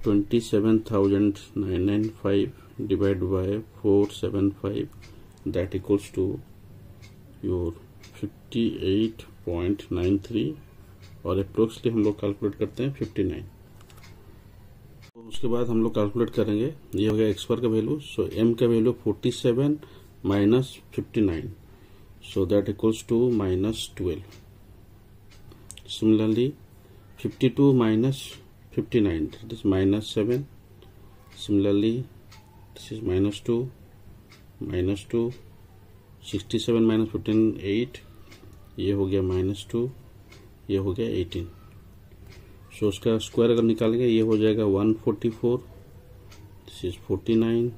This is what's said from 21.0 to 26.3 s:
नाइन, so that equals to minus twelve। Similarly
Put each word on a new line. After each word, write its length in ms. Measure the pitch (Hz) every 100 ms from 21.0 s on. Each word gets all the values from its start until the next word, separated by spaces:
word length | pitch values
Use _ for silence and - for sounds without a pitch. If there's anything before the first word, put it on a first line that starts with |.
| - 123
नाइन, 320 | 101 80 82 95 - - - - - -
so 220 | - - 92
that 240 | 101 98
equals 340 | 104 110 110 -
to 140 | 117 123 117
minus 440 | 98 92 104 110 - -
twelve। 460 | 90 80 - - - - - - - - - - - - - - - - -
Similarly 600 | - 110 107 110